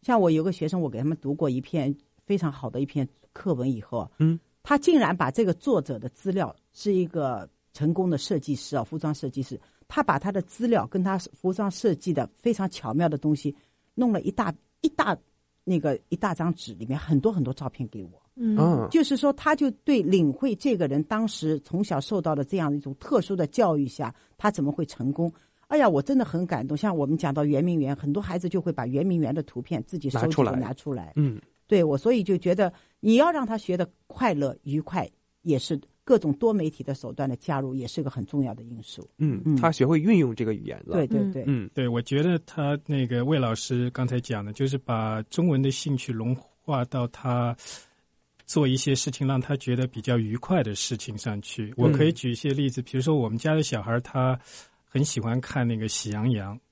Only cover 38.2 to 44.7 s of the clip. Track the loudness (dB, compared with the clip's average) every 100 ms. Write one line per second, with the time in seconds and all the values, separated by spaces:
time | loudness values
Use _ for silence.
38.2 | -6 -2 -2 -4 -12 -16 -14 -16 -18 _
39.2 | -2 0 2 2 2 2 2 4 6 4
40.2 | 4 0 -4 -4 -6 -12 -4 -2 0 0
41.2 | 0 -2 -2 -2 -2 -4 -2 -2 0 0
42.2 | 2 0 -2 -4 -2 -2 -2 -2 0 0
43.2 | 2 2 2 -2 -2 -2 -2 -2 -2 -2
44.2 | -4 -6 -6 -2 -2